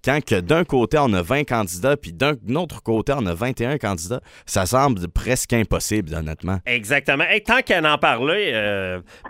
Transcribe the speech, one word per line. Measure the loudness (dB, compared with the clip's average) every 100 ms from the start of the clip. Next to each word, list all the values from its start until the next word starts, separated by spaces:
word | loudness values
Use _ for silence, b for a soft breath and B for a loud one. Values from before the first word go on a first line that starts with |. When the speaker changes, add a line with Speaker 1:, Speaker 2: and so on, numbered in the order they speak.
| -2
Speaker 1:
quand | 0
que | 0 -2
d'un | 2 2
côté, | 2 2 4 4
on | 4
a | 2
vingt | 2 -2
candidats, | 0 -2 -2 -2 0 0
puis | -4
d'un | -2 -2 -2 -4 -4
autre | -4 -6
côté, | -2 0 0
on | 0 0
a |
vingt | -2 -2 -2
et | -2
un | -2
candidats, | -2 -4 -4 -8 B B -6
ça | -2 2
semble | 2 2 2 -2
presque | -4 -2 -2 0
impossible, | 0 0 -2 0 -2 -2 -6
honnêtement. | -6 -6 -4 -4 -2
Speaker 2:
Exactement. | -4 0 -2 0 0 2
Hey, | 0
tant | 2 0
qu'à | 2 2
en | 4 4
parler, | 2 2 0 0 0
euh, | 0 0 -2 -2 -6 -10 B